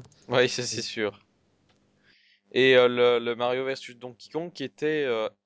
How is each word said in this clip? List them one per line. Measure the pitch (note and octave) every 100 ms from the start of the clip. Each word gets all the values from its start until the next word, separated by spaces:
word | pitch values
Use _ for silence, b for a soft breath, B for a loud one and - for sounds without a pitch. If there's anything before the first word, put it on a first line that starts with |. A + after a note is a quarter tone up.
| - _ -
Ouais, | B2+ B2
ça, | -
c'est | A#2+ A2
sûr. | - A#2 G#2 G2 _ _ _ _ _ _ _ _ b b b b _
Et, | B2 C3 B2+
euh, | B2
le, | B2 A#2+ A#2+
le | A#2+ A#2
Mario | B2 B2+ C3
versus | C3 - A#2+
Donkey | B2 A#2+ -
Kong, | D#3 E3+
qui | -
était, | C3 - D3+ D3+ C#3
euh, | A2+ G#2+ -